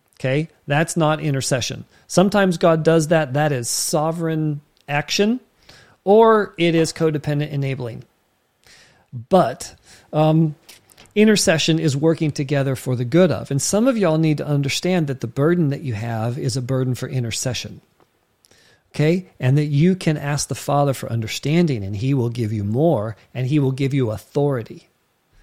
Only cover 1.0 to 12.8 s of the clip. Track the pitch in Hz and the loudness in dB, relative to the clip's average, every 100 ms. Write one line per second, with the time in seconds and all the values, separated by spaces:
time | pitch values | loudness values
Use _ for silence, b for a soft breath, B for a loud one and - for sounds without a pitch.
1 | 151 156 151 135 - 131 - - - b | 0 0 -2 -4 -2 -2 -4 -8 -14 b
2 | b - 196 208 196 165 175 160 156 165 | b 2 2 4 2 2 2 4 4 2
3 | 151 165 143 135 151 135 117 - - 160 | 4 0 0 0 0 -2 -4 -4 -2 -2
4 | 156 170 165 160 156 147 - _ - 143 | -2 -2 -4 -2 -2 -4 -10 _ -6 -4
5 | - - 208 247 - b b b b b | -2 0 0 0 -6 b b b b b
6 | 185 208 226 220 190 - 170 165 160 - | 4 6 8 6 2 0 2 2 0 0
7 | 160 151 151 147 151 147 139 135 120 123 | -2 0 -2 -2 -2 -4 -4 -4 -8 -12
8 | - _ _ _ _ _ b b b b | -18 _ _ _ _ _ b b b b
9 | b 123 117 185 127 135 - - b b | b -16 0 2 2 -2 -12 -18 b b
10 | b 151 156 160 160 147 - - _ b | b 0 4 4 2 -2 -16 -20 _ b
11 | b 208 220 202 - 160 - 160 160 135 | b 2 4 6 4 2 2 2 0 2
12 | 160 156 156 143 135 143 139 131 | 0 2 -2 -4 -2 -2 -2 -4